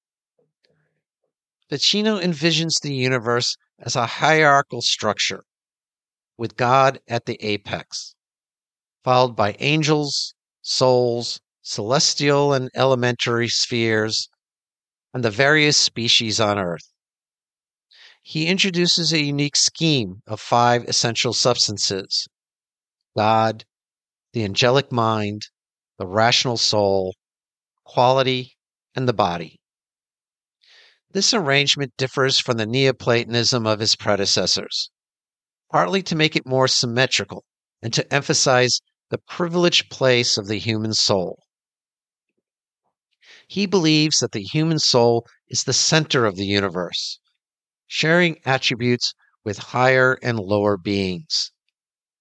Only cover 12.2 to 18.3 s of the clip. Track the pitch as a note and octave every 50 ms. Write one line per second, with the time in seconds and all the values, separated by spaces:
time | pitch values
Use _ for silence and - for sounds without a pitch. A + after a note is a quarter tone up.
12.2 | D3 C#3+ C#3+ C#3+ C#3+ C#3+ C#3+ C3+ C3 B2+ - - B2+ C3+ C3+ B2 A#2+ B2 B2 A#2
13.2 | - B2+ A#2+ A#2 A#2 A2+ - - - - B2+ A#2 A#2 A2+ A2+ G#2+ G#2+ A2 A2 -
14.2 | - - _ _ _ _ _ _ _ _ _ _ _ _ _ _ _ _ - C3
15.2 | B2 A#2 G#2 G#2 C3+ C#3 D3+ D#3 D3+ D3 C#3+ - - - - - A#2 A#2 - -
16.2 | A#2+ A2 G#2 G#2+ A2+ G#2 G2+ G2+ G2 F2 E2+ D#2 - _ _ _ _ _ _ _
17.2 | _ _ _ _ _ _ _ _ _ _ _ _ _ _ _ - - - - _
18.2 | _ -